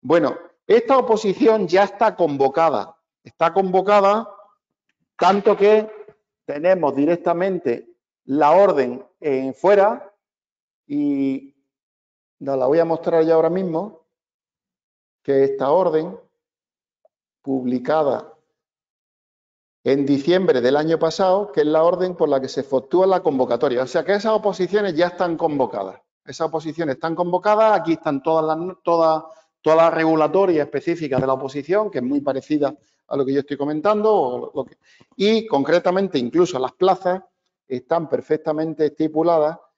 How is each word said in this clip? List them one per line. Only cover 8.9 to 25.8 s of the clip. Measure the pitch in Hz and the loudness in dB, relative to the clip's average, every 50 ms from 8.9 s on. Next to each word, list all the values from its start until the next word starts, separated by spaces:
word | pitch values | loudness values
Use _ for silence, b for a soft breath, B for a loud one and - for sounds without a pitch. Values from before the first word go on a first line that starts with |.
| 123 131 - _ _ _ | -4 -10 -14 _ _ _
en | - 151 135 131 135 135 127 | -4 -4 -2 -2 -4 -6 -8
fuera | _ - 185 208 202 196 208 233 254 - - _ _ _ _ _ _ _ _ _ _ _ _ _ _ _ | _ 2 4 4 4 4 2 0 -4 -12 -20 _ _ _ _ _ _ _ _ _ _ _ _ _ _ _
y | _ 143 147 147 143 143 139 139 135 135 135 135 139 _ _ _ _ _ _ _ _ _ _ _ _ _ _ _ _ _ _ | _ -6 -4 -2 -2 -2 -2 -2 -4 -4 -6 -10 -16 _ _ _ _ _ _ _ _ _ _ _ _ _ _ _ _ _ _
no, | - 135 135 | -8 -4 -2
la | 135 127 | 0 0
voy | 127 147 165 | 2 2 2
a | 165 | 2
mostrar | 165 165 160 - 180 165 165 160 | 0 -2 -4 -4 0 2 2 2
ya | 160 165 | 4 4
ahora | 160 160 165 | 2 2 2
mismo, | 170 190 190 185 160 160 190 220 - _ _ _ _ _ _ _ _ _ _ _ _ _ _ _ _ _ _ _ _ _ _ _ _ _ _ | 0 -2 -4 -4 -4 -6 -6 -8 -14 _ _ _ _ _ _ _ _ _ _ _ _ _ _ _ _ _ _ _ _ _ _ _ _ _ _
que | - 139 135 135 | 0 2 2 2
esta | 135 135 135 131 135 | 2 0 -2 -2 0
orden | 151 180 185 175 156 156 160 180 190 - - _ _ _ _ _ _ _ _ _ _ _ _ _ _ _ _ _ _ _ _ _ _ _ | 2 2 2 2 0 -2 -4 -4 -12 -16 -20 _ _ _ _ _ _ _ _ _ _ _ _ _ _ _ _ _ _ _ _ _ _ _
publicada | _ 139 135 131 127 123 127 123 123 139 151 156 156 139 117 107 - - - _ _ _ _ _ _ _ _ _ _ _ _ _ _ _ _ _ _ _ _ _ _ _ _ _ _ _ _ _ _ | _ -6 -6 -4 -4 -4 -4 -4 -2 0 0 0 0 0 -2 -4 -6 -14 -20 _ _ _ _ _ _ _ _ _ _ _ _ _ _ _ _ _ _ _ _ _ _ _ _ _ _ _ _ _ _
en | 123 135 143 143 | -2 0 0 0
diciembre | 135 143 135 135 - 175 180 190 165 147 127 | 0 0 0 0 0 0 2 2 2 0 2
del | 117 123 139 | 2 2 0
año | 147 156 160 165 | 2 0 0 0
pasado, | 156 165 160 156 - 196 185 180 196 208 202 | 0 0 -2 0 0 0 2 2 0 -2 -4
que | - 156 | -2 0
es | 147 | 0
la | 151 151 156 160 | 2 2 2 2
orden | 170 185 175 185 185 180 | 2 2 0 -4 -6 -2
por | 180 170 151 | -2 0 0
la | 143 135 | 0 -2
que | 127 | -2
se | 127 - 143 | -4 -8 -8
efectúa | 131 - 139 131 131 - - 175 185 | -6 -2 -4 -4 -2 0 2 2 4
la | 190 190 175 | 4 2 2
convocatoria. | 180 160 143 131 131 120 120 117 - - 120 120 131 | 0 0 0 0 0 0 0 -2 0 -2 0 -2 -4
O | |
sea | 123 - 170 147 | -2 -4 -4 -2
que | 170 202 | 0 -2
esas | 208 202 220 | -2 0 -2
oposiciones | 220 208 - 208 180 175 185 180 190 214 208 196 165 | -2 0 0 -2 -2 -2 -4 -2 -2 -2 -2 -2 0
ya | 143 175 | 0 0
están | 175 175 - 190 175 165 | -2 0 -4 -4 -4 -2
convocadas. | 151 165 156 151 139 131 110 - 101 | -2 -4 -4 0 -2 -2 -2 -2 -8